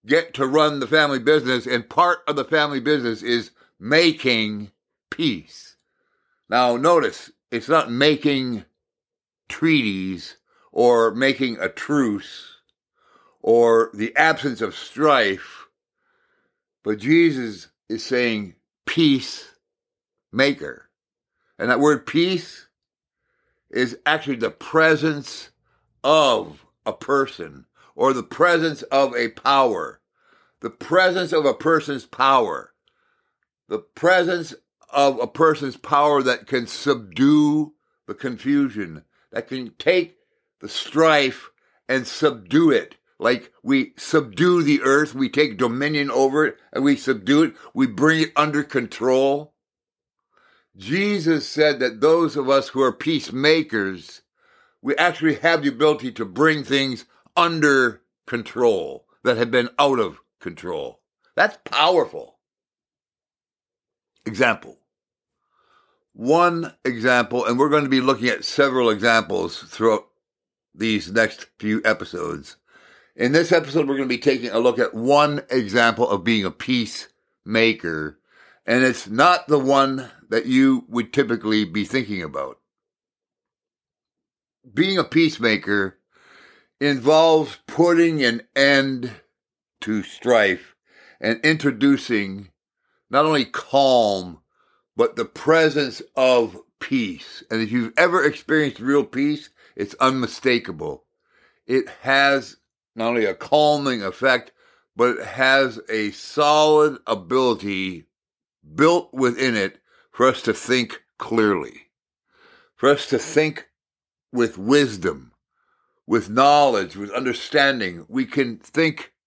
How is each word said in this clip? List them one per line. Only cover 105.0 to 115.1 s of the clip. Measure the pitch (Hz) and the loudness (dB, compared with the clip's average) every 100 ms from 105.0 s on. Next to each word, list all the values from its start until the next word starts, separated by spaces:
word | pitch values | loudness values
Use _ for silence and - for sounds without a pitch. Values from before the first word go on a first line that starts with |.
| 123 - | 0 0
it | - | -6
has | 120 131 135 131 110 - | 0 2 4 2 -4 -6
a | 110 104 | -4 -4
solid | - - - 147 151 151 151 151 131 - | -8 -8 0 2 4 6 4 4 0 -6
ability | 110 85 131 127 107 101 95 95 85 - _ _ _ _ _ 76 143 | -6 -2 0 0 0 -4 -6 -8 -10 -18 _ _ _ _ _ -8 0
built | 160 175 - | 2 2 -2
within | 131 127 120 131 113 | -2 -2 0 -2 0
it | 95 - _ _ _ | -2 -6 _ _ _
for | - 127 | 0 2
us | - | 2
to | 117 | -2
think | 104 - 127 117 - _ - | -4 -2 -2 -2 -10 _ -16
clearly, | - 113 107 92 60 - _ _ _ _ _ _ _ _ _ _ | -4 2 2 2 -4 -14 _ _ _ _ _ _ _ _ _ _
for | 131 | 2
us | 143 - | 2 0
to | 123 | -4
think | - 151 156 156 - _ _ _ _ _ _ | -2 0 0 -2 -14 _ _ _ _ _ _
with | 123 117 92 | -2 -2 -2
wisdom, | 104 143 135 101 90 | 2 2 2 -2 -6